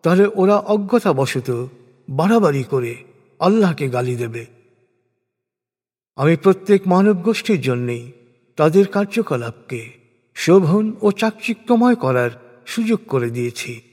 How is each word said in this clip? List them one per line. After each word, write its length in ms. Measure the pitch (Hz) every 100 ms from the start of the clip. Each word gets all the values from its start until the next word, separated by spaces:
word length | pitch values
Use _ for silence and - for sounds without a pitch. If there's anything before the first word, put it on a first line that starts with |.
তাহলে 240 | 165 180 202 196
ওরা 220 | 190 208
অজ্ঞতাবশত 1080 | - 214 196 240 208 135 135 135 123 120 127 - _ _ -
বাড়াবাড়ি 540 | 135 180 233 185 139
করে 320 | 123 135 120 117 - _ _ _
আল্লাহকে 500 | 175 220 196 143 139
গালি 260 | 123 123 120
দেবে। 300 | 120 117 117 _ _ _ _ _ _ _ _ _ _ _ _ _ _ _ _ -
আমি 200 | 143 165
প্রত্যেক 520 | 196 185 - 196 185
মানব 300 | 180 202 190
গোষ্ঠীর 440 | 180 220 - 190
জন্যেই 500 | 127 123 120 120 120 - _ _ _ -
তাদের 320 | 156 180 196
কার্যকলাপকে 1040 | 202 202 226 220 131 117 117 _ 123 113 - _ _ _ -
শোভন 580 | - 185 165 196 220 214
ও 100 | 208
চাকচিক্যময় 840 | 202 220 214 - 220 - 233 247 240
করার 680 | 131 123 120 - - - -
সুযোগ 340 | - 220 226 -
করে 220 | 139 120
দিয়েছি। 520 | 120 120 117 - 117 _